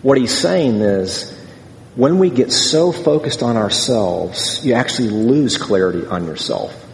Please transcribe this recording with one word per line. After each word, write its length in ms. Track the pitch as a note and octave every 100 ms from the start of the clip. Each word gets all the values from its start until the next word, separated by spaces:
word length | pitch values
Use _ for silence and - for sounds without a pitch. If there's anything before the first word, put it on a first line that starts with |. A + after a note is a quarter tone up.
What 160 | C3+ C3+
he's 180 | A#2+ -
saying 460 | F3 F#3 C#3+ G#2+
is, 500 | G#2 G2 F#2+ - - - - - - - - -
when 220 | C3+ F#3
we 140 | F#3
get 200 | B2 B2+
so 400 | - - D3+ F3
focused 520 | E3 D#3 D3+ D3 -
on 140 | A#2+ A2+
ourselves, 1040 | G#2 - - A#2+ F#2+ F2 E2+ - - - C#3
you 80 |
actually 360 | A#2+ B2+ - A2+
lose 480 | G#2+ A2+ C#3+ C3 -
clarity 500 | - G2 F#2 F2 E2
on 180 | F2+ E2+
yourself. 480 | D2+ - G1+ - - -